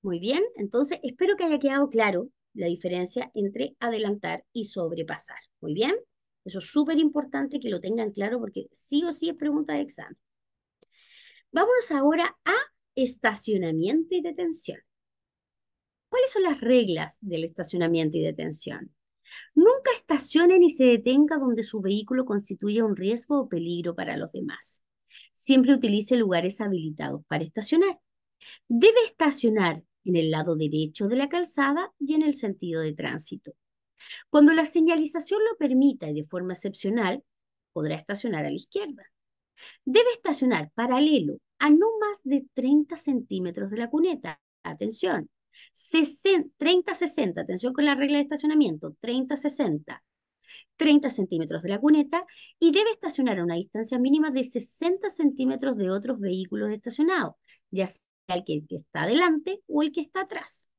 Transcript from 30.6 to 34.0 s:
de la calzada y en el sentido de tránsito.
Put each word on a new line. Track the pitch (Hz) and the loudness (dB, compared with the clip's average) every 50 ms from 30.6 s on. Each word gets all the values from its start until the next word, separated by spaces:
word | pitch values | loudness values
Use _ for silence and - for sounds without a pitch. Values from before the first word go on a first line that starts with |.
| 156 151 151 156 156 156 156 - 208 | 0 0 0 -2 -2 -4 -4 -4 -2
de | 196 240 | 0 0
la | 254 277 285 | 0 0 0
calzada | 330 349 349 339 - 294 277 277 285 330 381 - _ _ | -2 -4 -4 -2 -2 0 0 2 0 -2 -4 -6 _ _
y | 285 269 311 | -4 0 0
en | 311 311 | 2 2
el | 302 285 | 2 0
sentido | - 233 208 196 - 185 175 165 160 | -2 -4 -6 -6 -6 -6 -6 -4 -4
de | 160 156 | -4 -4
tránsito. | 151 151 160 - - 151 147 - 147 139 _ 147 - _ _ _ _ _ _ _ _ _ | -6 -6 -8 -8 -6 -8 -10 -12 -12 -14 _ -20 -20 _ _ _ _ _ _ _ _ _